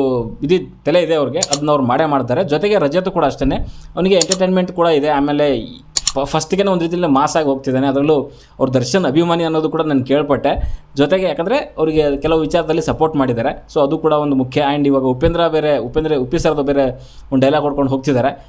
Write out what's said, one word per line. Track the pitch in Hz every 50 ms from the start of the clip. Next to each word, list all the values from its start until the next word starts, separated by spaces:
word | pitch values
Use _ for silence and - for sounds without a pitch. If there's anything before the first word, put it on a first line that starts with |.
| 135 131 127 120 110 107 95 - 139
ಇದು | 143 185 175 135 - - - _
ತಲೆ | - 160 180 170
ಇದೆ | 151 165
ಅವ್ರಿಗೆ, | 151 139 120 135 165
ಅದನ್ನ | - - 147 147 147 151
ಅವ್ರು | 147 143 127
ಮಾಡೇ | 117 123 143 160
ಮಾಡ್ತಾರೆ. | 151 143 135 127 117 123 160 196
ಜೊತೆಗೆ | 160 147 151 196 208 214
ರಜತ್ | 190 147 139 151 185 180 196
ಕೂಡ | - - -
ಅಷ್ಟೇ, | - - - 143 135 - - - - - - - - -
ಅವನಿಗೆ | 165 180 190 196
ಎಂಟರ್ಟೈನ್ಮೆಂಟ್ | 175 160 - 185 180 185 185 185 185 180 180
ಕೂಡ | 180 175 170
ಇದೆ. | 170 160 143 139
ಆಮೇಲೆ | 151 147 143 143 147 147 147 147 143 131 117 104 78 80 - - - - - - - -
ಫ-, | 135 143
ಫಸ್ಟಿಗೆ | - - 156 - - 190 185 196
ಒಂದು | 196 185 175
ರೀತಿಯಲ್ಲಿ | 165 165 175 170 175
ಮಾಸ್ | 156 135 135 147 147 -
ಆಗಿ | 170 156
ಹೋಗ್ತಿದ್ದಾನೆ. | 139 135 131 - 139 127 131 135
ಅದರಲ್ಲೂ | 139 131 139 143 156 156 139 127 - - - - - - -
ಅವ್ರ | 131 131
ದರ್ಶನ್ | 127 127 127 - - 190 175
ಅಭಿಮಾನಿ | 135 131 160 170 175 170 170 165
ಅನ್ನೋದು | 160 160 156 156 151
ಕೂಡ | 156 160
ನಾನು | 160 151 143 135 123
ಕೇಳ್ಪಟ್ಟೆ. | 123 135 147 147 147 139 117 135 143 165 - - - - - - - -
ಜೊತೆಗೆ | 131 143 - 190 190 190
ಯಾಕಂದರೆ | 170 143 170 165 196 247 294 - - -
ಅವರಿಗೆ | - 160 160 156 156 151 147 139
ಕೆಲವು | 139 - 156 165 160
ವಿಚಾರದಲ್ಲಿ | 156 151 170 170 160 156 160 165
ಸಪೋರ್ಟ್ | 156 139 120 123 156 160 156
ಮಾಡಿದ್ದಾರೆ. | 147 135 127 120 113 113 147 - - - - -
So | 160
ಅದು | 143 139 160
ಕೂಡ | 156 160 156 156
ಒಂದು | 147 147 147 139
ಮುಖ್ಯ. | 131 127 127 - 151 147 139 143
And | 147 143
ಇವಾಗ | 143 139 135 131
ಉಪೇಂದ್ರ | 131 127 127 160 170 170 170 170
ಬೇರೆ, | 165 156 156 147 151 143
ಉಪೇಂದ್ರ, | 123 110 123 - 156 156 156 151
ಉಪ್ಪಿ | 135 127 123 170 160
ಸರ್ದು | 170 160 160 151 135
ಬೇರೆ | 143 139 139 135 127 123 - - - - - - -
ಒಂದು | 139 131 131
ಡೈಲಾಗ್ | 139 151 151 147
ಹೊಡ್ಕೊಂಡು | 147 139 143 139 127
ಹೋಗ್ತಿದ್ದಾರೆ. | 135 131 131 151 135 120 120 139 - - -